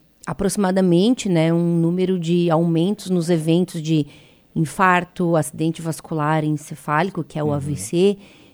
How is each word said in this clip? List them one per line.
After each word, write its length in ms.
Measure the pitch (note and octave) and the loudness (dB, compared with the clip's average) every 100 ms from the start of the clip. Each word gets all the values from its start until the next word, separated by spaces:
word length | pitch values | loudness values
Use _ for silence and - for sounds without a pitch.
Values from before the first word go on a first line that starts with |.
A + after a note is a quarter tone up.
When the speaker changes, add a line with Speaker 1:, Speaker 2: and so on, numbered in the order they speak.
| _ _ - | _ _ -12
Speaker 1:
aproximadamente, 1040 | - G3 G#3+ F#3+ F#3+ F#3 E3+ A3 B3+ G3+ | -4 -4 0 0 2 4 4 4 0 0
né, 240 | E3 D#3+ | 2 2
um 240 | E3+ E3+ E3+ | 2 0 0
número 400 | E3 F3+ F#3 F#3 | 0 0 -2 -2
de 320 | E3 F3 F3 | 0 0 2
aumentos 580 | D#3+ E3+ E3 F#3 G#3 F#3 | 2 2 2 0 -2 -2
nos 220 | F3+ E3 | -2 0
eventos 500 | E3+ D#3+ E3+ F3 E3+ | 0 2 2 2 -4
de 260 | D#3 D#3 C#3+ - _ _ _ | 0 0 0 -8 _ _ _
infarto, 840 | E3+ D#3 - F#3 F3+ F3 - E3+ E3 | -4 -4 2 2 2 0 -4 0 0
acidente 440 | C#3+ D#3+ D#3+ D#3+ | 0 -4 -4 -2
vascular 640 | D#3+ - - D#3 D3 D#3 | -8 -8 -8 -4 0 0
encefálico, 800 | D3+ D3+ - D3+ - D3+ F#3+ F#3 | 0 -4 -6 -12 -2 -2 -2 -4
que 140 | C#3+ D#3 | -8 -4
é 40 | |
o 40 | D3+ | -2
Speaker 2:
Uhum. 80 | |
Speaker 1:
A 40 | C#3+ | -2
V 180 | C#3+ C3 | -4 -8
C, 420 | - E3+ G3+ G3 - - - | -4 2 2 0 -12 -20 -20